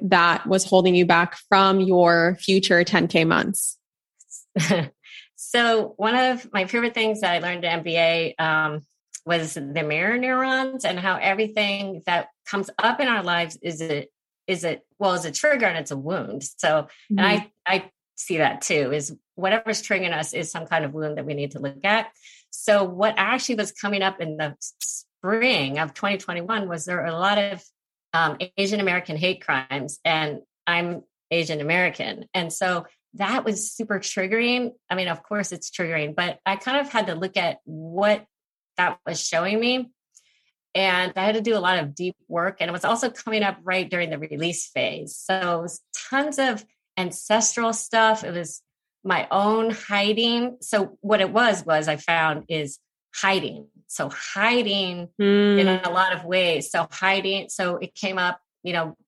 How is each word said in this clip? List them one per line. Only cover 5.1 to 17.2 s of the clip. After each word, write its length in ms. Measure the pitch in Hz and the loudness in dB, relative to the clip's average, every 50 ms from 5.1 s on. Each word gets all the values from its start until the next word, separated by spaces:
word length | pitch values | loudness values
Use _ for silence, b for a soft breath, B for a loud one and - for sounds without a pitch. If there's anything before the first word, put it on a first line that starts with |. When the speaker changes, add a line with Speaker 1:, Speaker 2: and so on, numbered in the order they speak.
| B B B B B | B B B B B
Speaker 2:
So 580 | - - - - 240 233 233 226 220 208 - - - | -18 -10 -2 0 2 4 4 4 2 2 -2 -4 -2
one 180 | 202 220 233 | 0 2 4
of 360 | 254 254 254 254 240 - - | 4 4 2 2 -2 -6 -4
my 120 | - 202 185 | -2 -2 -2
favorite 300 | 185 - 233 233 233 233 | 0 0 0 0 0 0
things 260 | 233 220 220 214 214 | 0 0 0 0 0
that 120 | 208 180 | 0 0
I 60 | 175 170 | 2 0
learned 260 | 165 175 180 175 170 | 0 -2 -4 -4 -2
at 80 | 170 170 | -2 -2
M 80 | 170 160 | -2 -2
B 120 | 170 160 | 0 2
A, 380 | 170 165 165 165 165 165 160 - - | 4 4 4 4 2 0 -2 -2 -2
um, 400 | 160 160 156 156 156 151 151 151 147 _ _ _ _ _ - - - | 0 2 2 2 2 0 -2 -4 -8 _ _ _ _ _ -20 -14 -4
was 280 | 165 170 170 160 156 - | -2 0 0 0 -4 -6
the 60 | 170 | -8
mirror 580 | 139 139 143 165 151 151 147 160 180 208 233 247 | -8 -6 -4 -4 -2 -2 0 0 0 0 0 0
neurons 680 | 254 254 254 254 262 262 262 262 262 262 262 262 - | 0 0 0 0 0 0 0 0 -2 -4 -4 -4 -4
and 140 | 180 180 180 | -4 -2 -2
how 180 | 180 196 185 | 0 -2 0
everything 880 | - - 196 190 208 220 214 214 214 208 202 196 202 202 190 190 170 - | 0 0 0 0 0 -2 -2 0 -2 0 0 -2 -4 -6 -8 -8 -8 -2
that 220 | 180 175 170 - - _ _ _ | 0 0 0 -2 -4 _ _ _
comes 260 | - - 196 196 - - - | -6 -4 -4 -4 -4 -4 0
up 220 | - 226 247 - | 2 2 2 2
in 80 | 285 254 | 0 0
our 140 | 233 208 | 0 0
lives 340 | 180 175 170 170 170 160 160 - | 0 0 0 0 0 -2 -6 -8
is 180 | - 180 160 151 | -8 -8 -6 -6
a, 260 | 160 160 147 143 - - _ _ _ _ _ _ _ | -4 -4 -4 -4 -6 -10 _ _ _ _ _ _ _
is 180 | - 185 165 165 | -4 -4 -2 -2
a, 180 | 170 139 - _ _ _ _ | -4 -4 -4 _ _ _ _
well, 160 | 202 190 180 | 0 0 2
is 100 | 180 160 | 0 -2
a 60 | 160 | -4
trigger 340 | 139 - - 302 285 254 226 | -4 0 2 2 2 4 2
and 140 | 190 170 160 | 0 0 -2
it's 120 | 151 - | -4 -6
a 40 | 147 | -8
wound. 460 | 135 135 156 185 170 113 - 104 139 139 - - | -6 -4 -4 -4 -4 -4 -6 -8 -8 -10 -10 -8
So, 320 | - - 160 156 156 147 b b b b b | -2 0 2 2 2 0 b b b b b
and 120 | 208 185 | 2 4